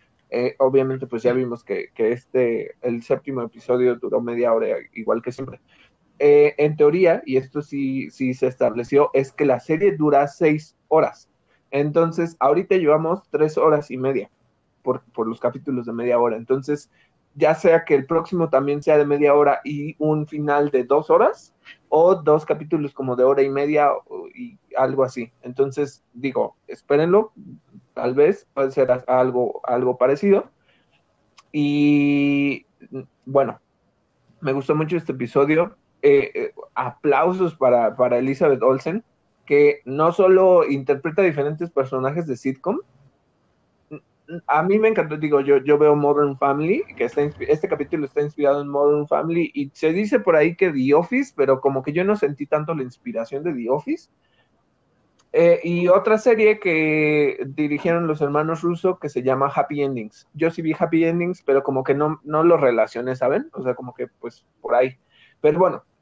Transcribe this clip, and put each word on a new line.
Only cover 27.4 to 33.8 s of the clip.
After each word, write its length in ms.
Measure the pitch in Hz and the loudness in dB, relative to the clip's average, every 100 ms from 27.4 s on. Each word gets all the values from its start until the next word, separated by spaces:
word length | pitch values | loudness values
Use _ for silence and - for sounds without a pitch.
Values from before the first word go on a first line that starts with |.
| - - _ - _ | -20 -20 _ -20 _
tal 200 | 120 120 131 | -6 -2 2
vez 300 | 151 202 _ | 2 2 _
puede 180 | 139 135 | -4 -4
ser 200 | 139 127 | 0 0
a-, 140 | 127 123 | 0 0
algo, 540 | 127 127 123 117 - | 0 0 0 -4 -6
algo 340 | - 123 127 123 | -4 -2 -2 2
parecido. 540 | 127 147 202 196 - _ _ _ _ _ _ _ _ _ _ | 0 2 2 2 0 _ _ _ _ _ _ _ _ _ _
Y, 1120 | 151 147 147 147 147 143 143 143 143 139 127 - _ - 135 135 _ 131 | -4 -2 2 2 2 2 0 0 0 -2 -4 -12 _ -18 -18 -18 _ -2
bueno, 340 | 139 127 117 _ _ | 0 0 -6 _ _